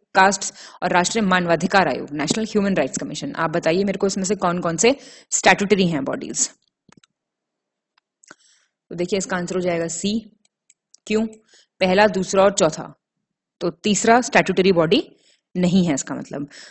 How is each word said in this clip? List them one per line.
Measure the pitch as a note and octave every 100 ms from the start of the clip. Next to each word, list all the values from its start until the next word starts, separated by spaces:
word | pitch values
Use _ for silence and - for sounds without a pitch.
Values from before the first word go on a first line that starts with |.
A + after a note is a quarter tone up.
| _ G3
Castes, | F#3+ G3+ - - - -
और | F3
राष्ट्रीय | F3 F3+ A3+
मानवाधिकार | G3+ F#3 F3 E3 F3 G3+ E3
आयोग, | B2+ C#3
नेशनल | D3+ D3+ -
ह्यूमन | A3 G#3+ G3
राइट्स | F3+ C3+ -
कमीशन। | - - C#3+
आप | C#3+ E3
बताइए | D#3+ E3 E3+
मेरे | G3+ F#3+
को | G3
इसमें | F#3+
से | F#3+
कौन | G3+ F3+ F3
कौन | E3+ E3
से | A3+ C#4 - - -
स्टैट्यूटरी | - - F#3 G3+ G3 F#3
हैं | D#3+
बॉडीज। | C3+ - - - - - _ _ _ _ _ _ _ _ _ _ _ _ _ _ _ _ _ - _ _ _ _ -
तो |
देखिए, | E3+ F3 G3+
इसका | F#3 F#3
आंसर | F3
हो | F#3
जाएगा | F3+ E3+ E3
सी। | E3 G3+ A3 G#3+ _ _ _ _ _ _ _ -
क्यों? | G#3+ A3 A3 _ _ _ -
पहला, | F#3 F#3 G#3+
दूसरा | F#3 F#3 G3
और | G3
चौथा, | G3 E3+ D#3 C3 - _ _ _ _ _ -
तो | F3
तीसरा | D#3+ - G3 A3 A#3
स्टैट्यूटरी | B3 G3 E3 F#3+ F#3
बॉडी | F3 D#3+ A3+ F4+ - _ _ _ F3+
नहीं | F3+ F#3 F3
है |
इसका | C3+ -
मतलब। | C3 C3 C#3 - - -